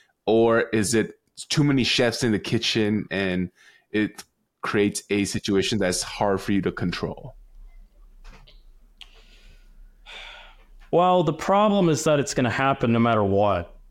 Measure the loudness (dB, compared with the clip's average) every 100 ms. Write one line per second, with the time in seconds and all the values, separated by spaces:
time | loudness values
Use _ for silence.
0 | _ _ 0 4 4 4 2 0 0 0
1 | 0 -6 _ -20 -4 0 2 2 0 0
2 | 0 0 -2 -2 -2 -4 -2 0 0 -2
3 | -4 -4 -2 -2 -4 -8 -20 _ _ -2
4 | -2 -4 -20 _ _ _ -4 0 0 -2
5 | -4 -2 -2 -4 -2 0 0 -2 -2 -2
6 | -6 -4 -2 -2 -2 -2 -2 -4 -6 -6
7 | -8 -10 -16 -20 -20 -20 -20 -20 -20 _
8 | -20 -20 -20 -20 -20 -20 -20 -20 -20 _
9 | -20 -20 -20 -20 -20 -20 -20 -20 -20 _
10 | -20 -20 -20 -20 -20 -20 _ -20 -2 2
11 | 4 4 2 -2 0 2 4 4 2 2
12 | 2 0 0 -2 -2 0 0 0 0 2
13 | 2 2 2 2 2 0 -4 -14 -20